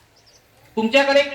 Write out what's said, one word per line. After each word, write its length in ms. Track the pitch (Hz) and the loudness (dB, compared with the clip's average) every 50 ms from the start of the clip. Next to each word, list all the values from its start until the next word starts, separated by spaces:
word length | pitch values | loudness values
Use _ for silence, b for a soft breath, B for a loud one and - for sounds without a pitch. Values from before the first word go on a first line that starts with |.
| _ _ _ _ _ _ _ _ _ _ _ _ _ _ - | _ _ _ _ _ _ _ _ _ _ _ _ _ _ -8
तुमच्याकडे 440 | 220 220 226 269 277 277 277 277 277 285 - | -6 -4 0 0 0 2 2 2 0 0 -2